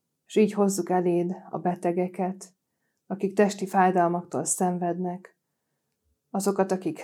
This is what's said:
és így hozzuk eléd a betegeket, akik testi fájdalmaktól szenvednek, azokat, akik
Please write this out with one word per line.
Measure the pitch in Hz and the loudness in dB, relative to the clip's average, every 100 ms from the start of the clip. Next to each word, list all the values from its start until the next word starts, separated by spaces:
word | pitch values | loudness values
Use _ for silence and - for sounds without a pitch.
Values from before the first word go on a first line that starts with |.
| _ _ _ | _ _ _
és | 214 | 2
így | 208 | 2
hozzuk | 208 196 196 175 | 4 0 0 0
eléd | 180 175 175 175 185 - | 0 2 2 0 -4 -8
a | 165 | -6
betegeket, | 175 175 175 175 180 180 185 196 - _ _ _ _ _ - | -4 -2 -2 -2 -2 -2 -4 -6 -14 _ _ _ _ _ -10
akik | 196 196 202 | -4 -2 4
testi | 202 - 190 | 2 2 -2
fájdalmaktól | 196 185 180 170 175 175 127 | 4 4 4 2 0 -4 -6
szenvednek, | 160 - 180 180 175 175 180 180 - _ _ _ _ _ _ _ _ _ _ 196 | -4 0 0 0 -2 -2 -4 -6 -14 _ _ _ _ _ _ _ _ _ _ -2
azokat, | 196 196 190 | 0 0 0
akik | 185 175 156 | 0 -2 -6